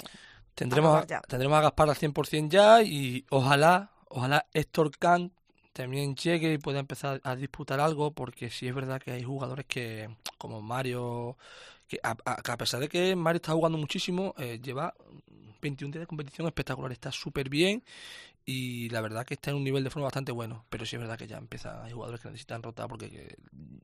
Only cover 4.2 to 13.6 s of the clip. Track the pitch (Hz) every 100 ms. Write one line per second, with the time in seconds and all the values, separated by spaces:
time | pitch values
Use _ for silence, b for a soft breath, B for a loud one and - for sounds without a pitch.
4.2 | 131 147 - 160 - - 151 - 170 175
5.2 | 175 - _ _ _ - 127 139 143 131
6.2 | 165 170 160 151 143 139 135 147 143 135
7.2 | 135 127 139 - 139 139 156 147 151 151
8.2 | 123 - 117 - 127 135 131 131 - 123
9.2 | 123 135 127 139 - 131 117 110 110 113
10.2 | - - 110 113 107 123 131 123 120 120
11.2 | 120 - B B B B B - 117 110
12.2 | 127 - - 120 117 120 151 175 185 185
13.2 | 165 170 160 160